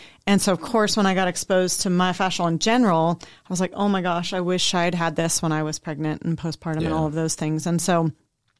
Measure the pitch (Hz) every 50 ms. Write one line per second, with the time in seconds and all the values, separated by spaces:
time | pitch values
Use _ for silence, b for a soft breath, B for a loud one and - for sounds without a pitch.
0 | B B B B B 196 202 185 - 208 180 165 - - - 220 208 202 - 220
1 | 196 190 185 185 185 180 175 - - - 190 185 185 180 - - - 196 180 180
2 | 180 185 175 - 190 185 175 - 175 170 165 160 - 220 233 254 240 202 170 160
3 | 160 170 175 - - - - - _ - 180 175 185 175 - - 202 208 196 190
4 | 175 180 170 175 175 - 196 185 175 175 185 180 - - - 180 170 175 175 170
5 | 170 165 151 - 165 165 - - 175 160 156 156 156 151 151 - - 165 147 143
6 | 156 156 156 - - 170 165 147 - 165 147 - - 170 156 160 165 160 156 160
7 | 156 151 151 160 160 156 - - 160 151 156 156 - 175 170 165 170 185 175 170
8 | 165 156 - - _ _ _ _ _ _ _